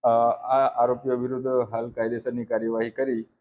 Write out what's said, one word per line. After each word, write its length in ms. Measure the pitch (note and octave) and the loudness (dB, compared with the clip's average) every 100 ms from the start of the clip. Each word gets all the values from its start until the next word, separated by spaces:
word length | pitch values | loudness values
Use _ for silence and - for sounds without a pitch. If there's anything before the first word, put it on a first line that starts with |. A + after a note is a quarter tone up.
અ, 60 | B2 | 4
આ 720 | A#2 A#2+ - B2+ C3 C3+ A#2+ | 4 4 2 0 2 2 2
આરોપીઓ 340 | A#2+ B2 C3+ B2+ | 2 2 0 -2
વિરુદ્ધ 300 | B2+ C3 C3 | -2 -4 0
હાલ 440 | B2+ A2+ A#2 A#2 | 0 0 -4 -6
કાયદેસરની 540 | A#2 A2+ A#2+ B2 A#2+ | -4 -4 -2 -4 -6
કાર્યવાહી 460 | A2+ A2+ A2+ A2+ A#2 | -2 -2 0 -2 -4
કરી 360 | A2+ C3+ A#2 A2+ _ | -2 -2 -2 -6 _